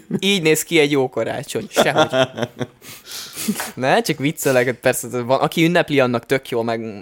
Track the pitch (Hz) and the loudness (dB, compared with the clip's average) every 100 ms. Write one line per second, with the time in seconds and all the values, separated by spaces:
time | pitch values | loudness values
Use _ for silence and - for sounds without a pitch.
0 | - - 196 202 156 156 - 165 143 143 | -4 -2 0 2 4 2 2 2 4 2
1 | 131 113 113 117 - 113 - - 156 143 | 0 -2 -4 -6 -6 -8 -4 0 2 2
2 | 123 131 131 - 113 - 120 _ - - | 2 2 0 -2 -8 -6 -10 _ -20 -20
3 | - - - - - - - - 131 202 | -16 -14 -14 -10 -6 -6 -8 -4 0 2
4 | 233 156 160 - 143 127 123 113 127 120 | 0 -2 -2 -2 2 2 2 0 0 0
5 | 120 123 120 131 151 180 165 175 151 143 | -4 -6 0 0 2 2 2 2 2 2
6 | 123 117 - 135 - 120 117 117 110 101 | 2 0 -2 -4 -2 -4 -2 -4 -6 -12